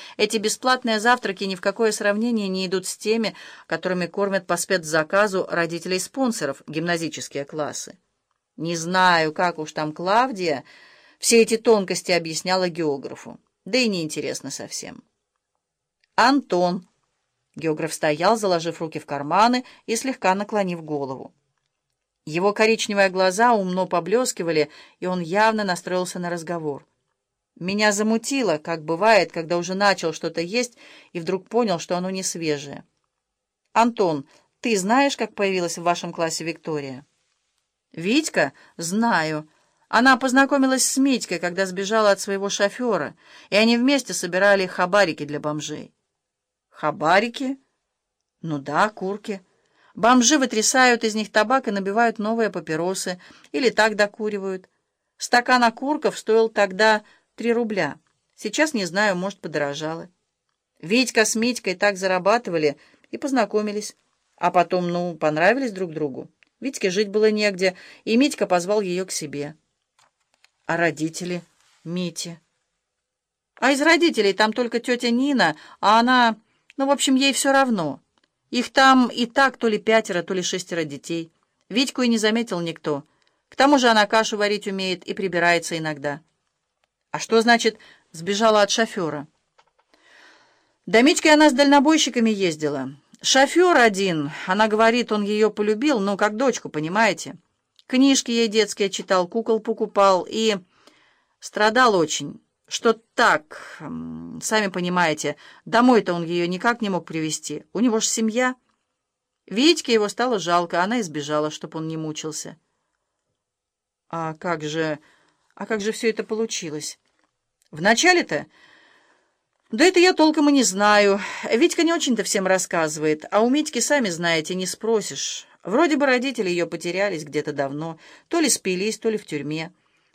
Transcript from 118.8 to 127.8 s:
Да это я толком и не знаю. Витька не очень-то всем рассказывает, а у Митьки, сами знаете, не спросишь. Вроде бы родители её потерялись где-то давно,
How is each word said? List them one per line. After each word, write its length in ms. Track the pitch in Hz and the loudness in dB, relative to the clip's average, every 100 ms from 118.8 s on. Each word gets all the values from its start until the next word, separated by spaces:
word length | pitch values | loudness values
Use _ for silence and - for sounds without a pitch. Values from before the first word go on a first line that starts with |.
| _ _ _ _ _ _ _ _ _ | _ _ _ _ _ _ _ _ _
Да 140 | 220 339 | 2 4
это 140 | 370 | 6
я 140 | 359 | 4
толком 360 | 370 311 311 294 | 6 4 4 4
и 20 | |
не 120 | 277 | 4
знаю. 580 | 214 185 208 208 202 196 - - - | 2 2 4 6 4 2 -2 -10 -2
Витька 340 | 226 339 - | 0 0 2
не 100 | 330 | 0
очень-то 300 | 339 302 220 | 0 0 -2
всем 220 | 185 202 190 | -2 -2 0
рассказывает, 800 | 185 - 175 156 156 156 156 - | 0 0 -2 -2 -2 -2 -2 -2
а 80 | 202 | 0
у 100 | 233 | 2
Митьки, 300 | 285 302 240 | 2 -2 -4
сами 300 | 240 294 220 | 0 0 0
знаете, 460 | 165 170 165 156 185 | -2 -2 0 -2 -6
не 100 | 180 | -6
спросишь. 840 | - 220 220 190 135 - - - _ | -6 -2 -2 -2 -8 -10 -10 -16 _
Вроде 320 | - 226 339 294 | -4 0 2 2
бы 100 | 277 | 2
родители 440 | 247 269 240 185 | 2 0 -4 -2
её 180 | 175 165 | -2 -4
потерялись 560 | 170 175 180 202 165 | -6 -6 -4 -2 -4
где-то 300 | 151 147 147 | -6 -6 -4
давно, 440 | 143 139 147 | -4 -4 -6